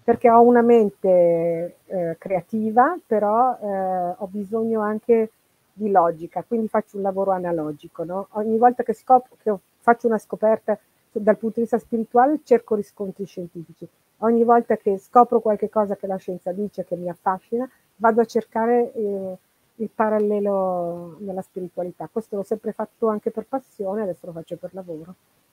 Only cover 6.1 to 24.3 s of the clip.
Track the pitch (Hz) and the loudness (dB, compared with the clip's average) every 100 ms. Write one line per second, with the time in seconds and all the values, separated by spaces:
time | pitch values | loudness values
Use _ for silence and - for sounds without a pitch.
6.1 | 160 165 180 - 233 220 214 - 202 196 | 0 -8 -10 -4 -4 -2 -2 -4 -6 -4
7.1 | 190 196 185 180 170 151 147 170 - 165 | -2 -2 -2 -2 -4 -4 -8 -14 -12 -8
8.1 | 185 196 214 214 220 240 247 233 208 - | -8 -8 -6 -2 4 4 4 -4 -6 4
9.1 | 254 254 _ 220 196 - _ - 233 240 | 4 4 _ -4 -4 -8 _ 2 2 2
10.1 | 220 - 190 214 220 - 202 _ _ _ | -2 -4 -2 0 0 -2 -6 _ _ _
11.1 | 220 214 208 226 226 226 226 - 233 220 | -2 0 0 0 -4 -2 -2 -2 -6 0
12.1 | 240 262 302 - 226 - 214 196 _ 202 | 2 4 2 2 0 2 -4 -4 _ -10
13.1 | - 196 - 175 170 160 - 170 _ _ | -8 -12 -10 -12 -14 -18 -18 -20 _ _
14.1 | _ 220 233 233 240 233 220 - 196 - | _ 0 2 4 4 4 -2 0 -4 2
15.1 | 247 240 233 226 208 208 214 202 196 196 | 4 6 4 0 -2 -2 -2 -2 -4 -6
16.1 | 190 - 180 180 185 208 - 175 175 175 | -8 -8 -8 -8 -6 -8 -8 -8 -8 -8
17.1 | 170 196 185 - 233 254 _ _ _ 226 | -6 -4 -4 -6 -6 -6 _ _ _ 0
18.1 | 226 226 226 - 226 226 240 240 233 202 | 2 0 -2 -4 -4 0 0 0 -4 -6
19.1 | 196 190 185 _ _ _ _ 214 - 220 | -4 -8 -12 _ _ _ _ -10 -4 -2
20.1 | 214 208 208 202 196 185 180 170 175 175 | 0 0 0 -2 -2 -2 -4 -6 -8 -12
21.1 | 156 202 185 - 190 180 - 180 - 160 | -14 -10 -10 -10 -12 -12 -10 -10 -10 -10
22.1 | 226 - 202 190 208 214 - 214 _ 220 | -10 -8 -10 -6 -6 -6 -8 -10 _ -4
23.1 | 214 - 220 208 269 - - 190 208 202 | -2 -6 -8 -8 -10 -10 -10 -8 -6 -6
24.1 | 170 180 | -8 -12